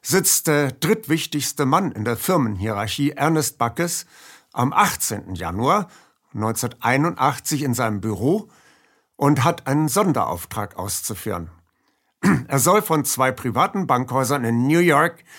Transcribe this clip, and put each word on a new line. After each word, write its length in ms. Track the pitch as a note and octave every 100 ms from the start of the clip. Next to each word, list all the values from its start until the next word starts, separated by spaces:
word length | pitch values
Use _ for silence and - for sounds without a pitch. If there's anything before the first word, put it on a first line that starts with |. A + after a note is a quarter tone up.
sitzt 460 | - F#3 - - D#3+
der 240 | D3 C#3
drittwichtigste 960 | - D#3+ A3 C#3 D#3+ - D3+ - - C3+
Mann 260 | E3 F#3+
in 140 | G#2 A2
der 120 | A#2
Firmenhierarchie, 960 | - F3+ A2+ G2 G#2+ G2+ G#2 - C#3+
Ernest 460 | C#3+ D3+ D#3+ C#3+ -
Buckes, 480 | A#2 - E3+ - - - - - _
am 180 | - B2+
achtzehnten 600 | E3 G3+ - - G#2 - F2+
Januar 520 | E2+ F#2 C3 G3+ F3 - _ _ _
neunzehnhunderteinundachtzig 1300 | G#2+ A2 A2+ A#2+ - A#2 C3 E3 F3 C3+ - - D3
in 100 | C#3+
seinem 280 | A#2+ A2+ G2+
Büro 480 | A2 F#2+ B2+ G#3 - _ _ _ _ _ _ -
und 280 | C#3+ D3
hat 240 | D3+ E3+ -
einen 200 | D3 D#3
Sonderauftrag 880 | G3 G3+ B2 E2+ F2 - A2 G2+ -
auszuführen. 720 | F#2 - - G2 - F2 E2 - _ _ _ _ _ _
<clears throat> 260 | G3 D3 A#2+
Er 120 | C#3
soll 220 | D3 G#3
von 220 | G3+ D#3 C3
zwei 260 | - C3
privaten 560 | B2+ B2+ A#2 F#3+ G3 F3
Bankhäusern 560 | B2 A#2+ B2+ B2+ C#3+
in 240 | A#2 A#2 C3
New 120 | E3
York 440 | F3 C#3+ E3+ - -